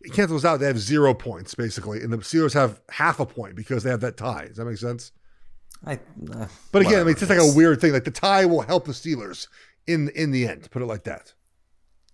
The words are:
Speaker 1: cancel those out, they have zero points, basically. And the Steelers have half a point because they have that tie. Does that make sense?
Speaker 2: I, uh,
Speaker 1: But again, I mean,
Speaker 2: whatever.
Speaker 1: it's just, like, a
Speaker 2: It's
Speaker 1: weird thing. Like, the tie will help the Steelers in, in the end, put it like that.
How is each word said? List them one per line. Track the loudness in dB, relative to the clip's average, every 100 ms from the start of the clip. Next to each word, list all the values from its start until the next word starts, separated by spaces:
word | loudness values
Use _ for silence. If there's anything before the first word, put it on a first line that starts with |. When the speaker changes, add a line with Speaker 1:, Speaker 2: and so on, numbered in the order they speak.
| -6
Speaker 1:
cancel | 0 0 2
those | 2
out, | 2
they | 2
have | 0
zero | 2 4 4
points, | 4 -2 -12 -12 -8
basically. | -8 -8 -10 -8
And | -6
the | -6
Steelers | -2 0 2
have | 2 0 -2 -12
half | -2 0 0
a | -4
point | -8 -12 -12
because | -6 -4
they | -2
have | -2
that | -4 -6
tie. | -8 -8 -10
Does | -12
that | -10
make | -8
sense? | -8 -8 -12 _ -20 -20 -20 -20 -20 -16 -12
Speaker 2:
I, | -12 -12 -18 -14
uh, | -12 -12 -14 -2
Speaker 1:
But | 2
again, | 4 4
I |
mean, | 4
Speaker 2:
whatever. |
Speaker 1:
it's | 2
just, | 2
like, | 4
a | 6
Speaker 2:
It's | 8
Speaker 1:
weird | 6 6
thing. | 2
Like, | 2 -2
the |
tie | -2 2 4 4
will | 2
help | 0 -2 -2
the |
Steelers | -10 -8 -8 -8 -14 -18 _ _ _ -4
in, | -2 -2 -2
in | -2
the | 0 -2
end, | -4 -10
put | -8
it | -8
like | -8
that. | -10 -12 -14 _ _ _ _ _ _ _ _